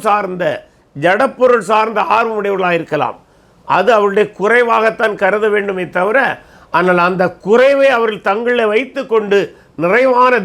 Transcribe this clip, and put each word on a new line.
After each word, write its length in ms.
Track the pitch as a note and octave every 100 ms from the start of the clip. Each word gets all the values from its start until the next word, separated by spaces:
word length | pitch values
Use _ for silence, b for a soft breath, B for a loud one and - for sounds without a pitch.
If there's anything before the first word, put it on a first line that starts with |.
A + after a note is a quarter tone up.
| G#3+
சார்ந்த, 380 | G#3 F#3+ F3+ D#3+ A2+ - b b C#3
ஜடப்பொருள் 600 | E3 G#3 C4 - B3+ A#3+ F3+
சார்ந்த 280 | G#3+ A3+ G#3 F#3+ G#3+
ஆர்வம் 220 | A#3 G#3+
உடையவர்களாக 400 | G3+ G3 F3+ E3+
இருக்கலாம். 380 | D3+ D3+ A#2+ - _ b b b - D#3+
அது 120 | G3 A3
அவருடைய 280 | G3+ G3+ G#3 -
குறைவாகத்தான் 760 | G#3 A#3+ A#3 A3+ A3 A3 A3 G3+
கருத 240 | F#3+ G#3 G#3+ G#3
வேண்டுமே 300 | G3+ F#3 D#3+ F3+
தவிர, 200 | G3 C4 A3 - B B B E3
ஆனால் 220 | F3+ F3+ F3
அந்த 160 | F#3 F3+ - F3
குறைவை 440 | A#3 C4+ C#4 C#4 A#3+
அவர்கள் 300 | A3+ G#3 G3+
தங்களில் 420 | G#3 A#3+ A#3+ A3
வைத்துக்கொண்டு 680 | A3 C4 C#4 C4 A3 G3+ G3+ E3 B B -
நிறைவான 500 | F3 A3+ C4 B3 B3+ A#3+